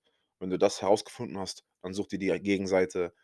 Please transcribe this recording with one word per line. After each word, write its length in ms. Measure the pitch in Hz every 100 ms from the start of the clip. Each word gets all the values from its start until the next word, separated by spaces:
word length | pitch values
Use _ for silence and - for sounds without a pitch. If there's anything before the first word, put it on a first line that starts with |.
| _ _ _ -
wenn 100 | 92
du 80 | 87
das 240 | 101 -
herausgefunden 560 | 95 107 - - 120 92
hast, 260 | 95 - _ _
dann 100 | 92
such 140 | 95 95
dir 100 | 95
die 220 | 95 85
Gegenseite 720 | 101 98 95 92 92 95 85 _